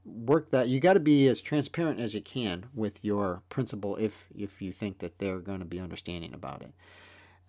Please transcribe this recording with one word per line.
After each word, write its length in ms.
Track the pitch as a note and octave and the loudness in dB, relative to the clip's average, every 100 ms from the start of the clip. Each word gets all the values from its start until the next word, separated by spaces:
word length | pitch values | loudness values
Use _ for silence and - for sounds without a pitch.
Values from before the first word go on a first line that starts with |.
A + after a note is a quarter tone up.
work 460 | - A2 A#2 D#3 - | -16 -8 2 2 4
that, 160 | C3 B2 | 2 2
you 100 | C3 | 4
gotta 220 | F3 G3 | 6 6
be 260 | D3+ D3 C3+ | 8 8 8
as 160 | A2+ | 4
transparent 560 | - D3 C#3+ E3 E3 G#2+ | 0 -2 0 -2 -2 -2
as 160 | A2+ | -4
you 80 | G#2 | -6
can 440 | - C3 G#2+ F2 A#2 | -6 -4 -4 -4 -8
with 320 | C3+ G#2 - | -6 -6 -4
your 380 | G#2+ G#2 F#2+ F2+ - | -2 0 0 -4 -6
principal 480 | - A#2 G#2+ G2+ G2 | -4 -4 -4 -6 -2
if, 320 | G#2+ - - | -2 -4 -16
if 280 | - G2+ - | -12 -12 -8
you 80 | F#2+ | -10
think 300 | - G#2 F#2 | -6 -8 -6
that 180 | F2+ - | -10 -6
they're 220 | G2 F#2 | -6 -6
gonna 240 | F2+ F#2+ | -8 -10
be 160 | E2+ F2+ | -8 -10
understanding 520 | F2+ E2+ - F2 E2 | -10 -12 -10 -10 -10
about 300 | E2+ C2+ - | -12 -12 -12
it. 100 | - - - - - - - _ | -16 -20 -20 -20 -20 -20 -20 _